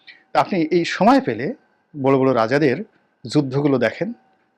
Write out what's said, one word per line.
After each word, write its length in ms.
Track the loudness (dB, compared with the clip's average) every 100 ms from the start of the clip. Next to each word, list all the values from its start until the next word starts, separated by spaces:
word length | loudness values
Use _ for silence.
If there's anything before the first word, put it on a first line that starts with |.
| -20 -20 _
তা 80 | -2
আপনি 200 | 0 0
এই 220 | 0 0
সময় 360 | -2 0 2 4
পেলে 340 | 2 -4 -6 -10 _ _ _ -4
বড় 160 | 0 2
বড় 160 | 2
রাজাদের 500 | 2 2 2 2 0 -6 _ _ _ -4
যুদ্ধগুলো 520 | -2 -2 0 0 2
দেখেন, 340 | 0 -2 -8 -10 _ _ _